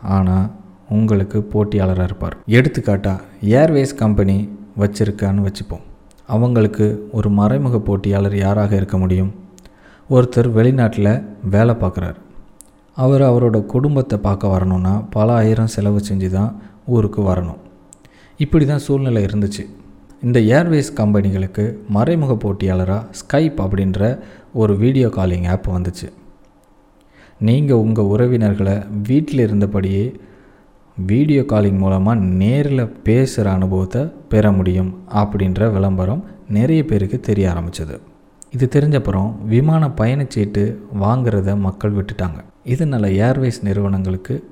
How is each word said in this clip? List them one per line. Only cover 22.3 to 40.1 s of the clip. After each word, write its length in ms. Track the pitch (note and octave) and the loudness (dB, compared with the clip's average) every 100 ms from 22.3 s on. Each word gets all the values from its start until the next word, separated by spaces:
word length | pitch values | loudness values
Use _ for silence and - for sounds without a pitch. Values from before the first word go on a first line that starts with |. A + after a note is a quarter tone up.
போட்டியாளரா 640 | A2+ G#2 G2 F#2+ F#2 F#2 G2+ A2 | -2 -2 -2 -2 0 0 -4 -6
Skype 500 | - - C#3+ D#3+ D#3 | -16 -4 0 0 0
அப்படின்ற 420 | F#2+ G2 F#2+ F#2+ G#2+ C3+ - - - | -4 -2 0 0 0 -2 -10 -20 -10
ஒரு 240 | A#2+ G#2+ G2 | -2 0 2
வீடியோ 320 | A#2+ C3+ A#2+ | 2 2 0
காலிங் 360 | F#2+ F#2 F2+ F2 | 0 -2 -2 -2
ஆப் 240 | F#2+ - | -2 -2
வந்துச்சு. 400 | F2+ - - - - - - _ _ _ _ _ _ _ _ - - | -4 -4 -8 -12 -16 -20 -20 _ _ _ _ _ _ _ _ -20 -4
நீங்க 400 | G#2+ C3 C#3+ A#2+ | 0 2 2 2
உங்க 220 | A2 A2 | 2 0
உறவினர்களை 720 | G2+ G#2+ B2 A#2+ G#2+ G2+ G2 G2+ G2 G#2 G#2 | 0 2 2 2 0 0 0 -2 -4 -6 0
வீட்டில் 380 | C#3 D3+ C3+ A2 | 0 0 0 0
இருந்தபடியே 580 | G#2 G2+ G2+ F#2+ G2 A#2 - - - - _ _ _ _ - | 2 0 0 -2 -2 -2 -6 -20 -20 -20 _ _ _ _ -8
வீடியோ 480 | F#2 A2+ D3+ C#3 - | 0 2 4 2 2
காலிங் 360 | G#2+ G2+ F#2+ | 2 2 2
மூலமா 320 | F#2+ F#2+ G2 A#2 F#2 F#2 | 2 2 2 2 2 2
நேர்ல 440 | G2+ C3+ C#3+ C3+ A2+ - | 2 2 0 0 -2 -4
பேசுற 420 | - A#2 C3 - G2+ | 0 2 2 0 0
அனுபவத்தை 560 | F#2 F#2+ F#2 F#2 A#2+ D#3+ - - | 2 0 0 -2 -4 -6 -8 -2
பெற 220 | G#2+ G#2 | 2 4
முடியும் 400 | F#2+ F#2 F#2 F#2 F#2 - | 2 2 0 -2 -6 -6
அப்படின்ற 580 | G#2 G#2 G#2 F#2+ F#2 A2 | -2 -2 0 -2 0 0
விளம்பரம் 520 | G2 G2 F#2 F#2 C#3+ - - - | 0 0 0 -2 -4 -6 -14 -4
நிறைய 320 | G#2 B2+ D#3+ - | 0 2 2 2
பேருக்கு 340 | G#2 F#2+ B2+ | 0 0 -4
தெரிய 260 | - G2+ F#2+ | -2 0 0
ஆரம்பிச்சது. 460 | E2+ E2+ E2+ D#2+ C#2+ - - _ - - | -2 -6 -8 -10 -12 -18 -20 _ -20 -10
இது 140 | B2+ B2+ | -2 0
தெரிஞ்சப்புறம் 640 | C#3+ D3+ C#3 G#2 F#2+ G2+ G#2+ G#2 | 2 2 0 0 -2 -2 -4 0
விமான 380 | A#2 D3+ D#3+ D3+ | 2 2 2 0
பயணச்சீட்டு 720 | - A2+ | 0 -2